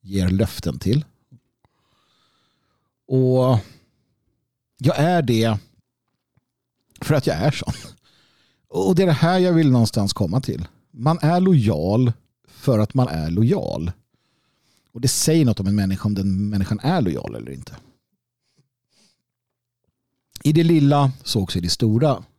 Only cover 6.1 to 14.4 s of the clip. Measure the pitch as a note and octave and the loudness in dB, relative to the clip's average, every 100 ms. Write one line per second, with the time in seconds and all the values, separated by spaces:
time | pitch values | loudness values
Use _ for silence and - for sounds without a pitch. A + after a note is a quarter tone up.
6.1 | _ _ _ _ _ _ _ _ _ - | _ _ _ _ _ _ _ _ _ -2
7.1 | D3+ - D#2 G#2 - - - - - _ | -2 0 -2 -2 -2 -8 -10 -12 -20 _
8.1 | _ _ _ _ _ _ E3+ F#3+ F3+ F#3+ | _ _ _ _ _ _ -2 0 2 2
9.1 | D3+ E3 F#3 F3+ E3 D3+ B2+ A2+ - G2+ | 2 2 2 2 4 4 4 2 0 -2
10.1 | - F2+ A2 - C#2 E2+ _ _ - B2+ | -2 -2 -2 -4 -8 -10 _ _ -6 -2
11.1 | E3+ D3+ F3 F#3 E3 G2+ D2+ E2+ G#2+ B2 | 0 0 2 4 4 2 0 0 2 0
12.1 | - _ _ _ - - A2+ G#2+ C3 B2 | -2 _ _ _ -6 0 0 0 0 -2
13.1 | D#2+ D#2 F2 A2+ G3 G1+ - E2+ - _ | -2 -4 0 2 0 -4 -6 -6 -10 _
14.1 | _ _ _ | _ _ _